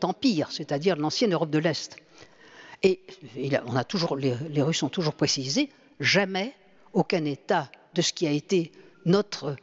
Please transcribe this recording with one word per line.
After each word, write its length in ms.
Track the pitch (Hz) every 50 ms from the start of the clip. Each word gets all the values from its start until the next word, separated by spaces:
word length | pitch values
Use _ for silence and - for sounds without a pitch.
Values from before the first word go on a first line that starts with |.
| -
Empire, 480 | 170 185 - - 269 214 156 143 -
c'est-à-dire 460 | - - 160 - 151 143 151 190 180 147
de 40 |
l'ancienne 320 | 147 156 151 - 254 220 175
Europe 160 | 156 165 156
de 100 | 147 156
l'Est. 360 | 156 175 226 - - - - - - _ - - - - - - - - - - - - - - -
Et, 160 | 190 185 - - - - - - 127 107 -
et 120 | 127 139
là, 140 | 131 - -
on 120 | 113 113 131
a 80 | 120
toujours, 320 | - - 196 160 165 151 139
les, 180 | 135 135 123 117 147 165
les 120 | 147 147
Russes 220 | 135 151 165 - -
ont 60 | 139
toujours 240 | - - 170 151 147
précisé, 560 | - 151 143 - - 131 135 139 220 294 277 - _ _ _ _ -
jamais 520 | 147 123 - 180 202 190 190 185 196 254 285 _ _ - _ - - -
aucun 320 | - - 160 - - 180 156
État 480 | 151 139 - - - 202 175 143 127 - - - _ -
de 80 | 180
ce 100 | 165 -
qui 160 | - - 175 156
a 40 |
été 420 | 147 151 - - 196 180 165 160 - - - - - - -
notre, 500 | 165 175 196 208 - - - - 143 143 127